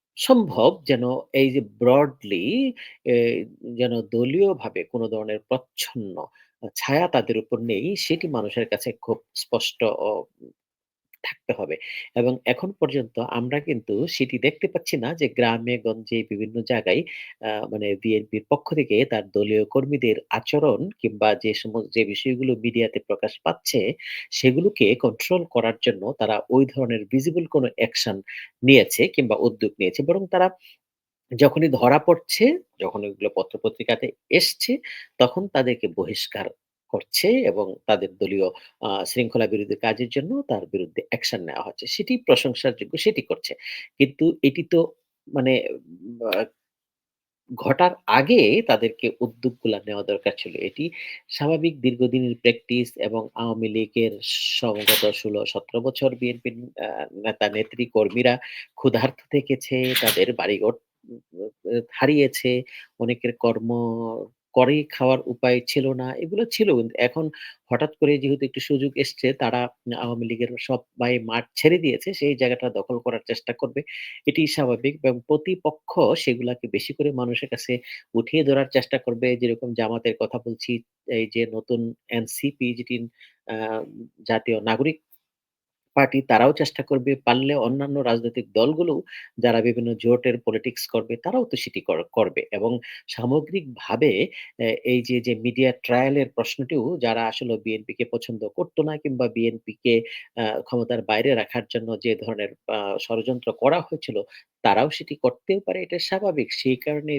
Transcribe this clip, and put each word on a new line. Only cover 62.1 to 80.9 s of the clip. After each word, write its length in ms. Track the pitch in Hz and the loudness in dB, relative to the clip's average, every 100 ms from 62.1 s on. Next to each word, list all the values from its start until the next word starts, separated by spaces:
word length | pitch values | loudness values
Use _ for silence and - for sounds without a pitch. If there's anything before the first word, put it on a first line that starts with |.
| 151 135 - 127 123 127 - - - | 6 4 2 0 0 -2 -12 -16 -4
অনেকের 340 | 120 120 123 120 | -2 -2 -4 0
কর্ম 320 | 117 113 113 120 117 113 113 113 - _ _ | 0 0 -2 -2 -2 -4 -6 -8 -12 _ _
করেই 280 | - 127 151 147 | 4 4 4 -2
খাওয়ার 320 | - 131 131 - | 0 2 2 0
উপায় 320 | 120 127 123 123 | -2 2 2 0
ছিল 200 | 143 135 | 0 0
না, 160 | 127 127 - | -2 -6 -6
এগুলো 260 | 165 202 | -6 -4
ছিল। 240 | 233 - 208 | -2 0 2
কিন্তু 200 | 127 113 - | 2 0 0
এখন 260 | 123 160 160 - - - - | 0 0 -6 -6 -16 -18 -4
হঠাৎ 260 | 120 151 - | -2 -2 2
করে 160 | 147 143 | 2 2
যেহেতু 240 | 135 139 | 2 0
একটু 160 | 135 - | -2 -4
সুযোগ 320 | - 143 139 135 | -2 0 0 -2
এসছে 300 | 135 - 127 | -4 -2 -2
তারা 280 | 135 123 123 123 - 120 | 0 0 0 -2 -6 -10
আওয়ামী 300 | 117 120 117 117 | -6 -4 -4 -4
লীগের 240 | 117 120 123 | -4 -4 -4
সবাই 520 | - 123 - - 120 123 | -4 -4 -4 -4 0 0
মাঠ 240 | 113 117 117 - | -2 -4 -6 2
ছেড়ে 220 | 156 175 | 4 6
দিয়েছে, 300 | 156 117 190 | 2 -2 -4
সেই 200 | 196 143 127 | -2 0 2
জায়গাটা 300 | 127 120 123 | 0 0 -2
দখল 220 | 104 - 120 | -4 -4 -4
করার 240 | 123 113 - | -4 -4 -4
চেষ্টা 260 | 117 - | -6 -6
করবে। 280 | 117 123 131 - - - - - | -6 -6 -6 -10 -12 -16 -6 -2
এটি 160 | - 151 | 0 0
স্বাভাবিক 480 | 156 131 117 139 151 | 0 0 0 -2 0
এবং 220 | 135 123 | 0 0
প্রতিপক্ষ 640 | - 151 156 185 156 151 - - 120 156 | 0 0 0 -2 -2 -4 -4 2 2 2
সেগুলাকে 480 | - 120 123 123 113 | 0 -2 -2 -6 -4
বেশি 200 | - - | -6 -4
করে 160 | 139 143 | -4 -2
মানুষের 360 | 131 120 120 127 | -2 -2 -4 -6
কাছে 220 | 120 - 123 - - - | -8 -4 -6 -6 -20 -6
উঠিয়ে 280 | 113 113 156 | -4 0 2
ধরার 240 | 139 139 135 | 4 2 2
চেষ্টা 260 | 131 - 127 | 0 0 -2
করবে। 300 | - 117 127 120 | -2 -2 0 2
যেরকম 320 | 120 117 123 | 0 -2 -4
জামাতের 400 | 113 110 113 117 110 | -4 -2 -2 -2 -2
কথা 200 | 113 120 | -4 -4
বলছি, 340 | 117 113 - 120 - | -8 -8 -6 -6 -8